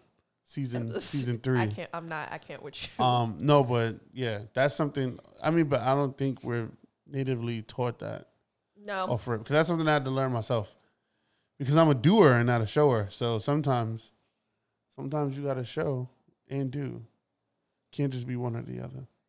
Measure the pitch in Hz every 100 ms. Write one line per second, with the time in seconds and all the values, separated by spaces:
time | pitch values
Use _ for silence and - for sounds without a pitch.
0 | _ _ _ _ - - 135 123 117 110
1 | - 147 123 117 127 127 110 104 175 170
2 | 165 156 143 156 - 147 - - - -
3 | 127 123 117 87 135 147 127 120 113 104
4 | - - 123 104 107 - 139 - 151 143
5 | 135 - - - - 170 151 135 123 139
6 | 139 123 135 127 123 117 113 - _ _
7 | - 139 131 123 117 117 107 - 123 117
8 | 104 110 - _ _ _ _ _ 208 196
9 | 185 123 - 113 107 147 160 170 156 151
10 | 131 131 135 123 107 120 101 - _ _
11 | _ _ _ _ _ - 139 151 165 139
12 | 139 220 160 123 120 120 107 - 147 117
13 | 98 - 120 113 123 147 143 123 110 113
14 | - _ _ _ _ _ _ _ _ -
15 | 139 151 147 135 143 131 123 - 160 127
16 | 123 _ _ _ - 139 135 139 135 117
17 | 113 _ _ _ _ _ _ _ _ -
18 | 139 131 123 123 120 117 117 123 131 131
19 | 135 _